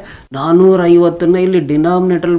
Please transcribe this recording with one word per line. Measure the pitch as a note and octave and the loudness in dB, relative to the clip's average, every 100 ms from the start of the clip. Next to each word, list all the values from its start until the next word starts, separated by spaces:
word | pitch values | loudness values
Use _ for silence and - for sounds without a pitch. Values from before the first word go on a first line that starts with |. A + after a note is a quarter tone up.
| G3 - - | -10 -20 -16
ನಾನ್ನೂರೈವತ್ತನ್ನ | C3+ D#3 F3 F#3 F#3+ E3+ F3 F3 E3 E3+ F#3 F#3 | -8 -2 2 2 2 2 2 2 0 -2 0 0
ಇಲ್ಲಿ | F#3 C#3+ | -2 -2
ಡಿನಾಮಿನೇಟರ್ | D3+ E3 F3+ F#3 E3+ F3 | -2 -2 -2 -2 -2 -2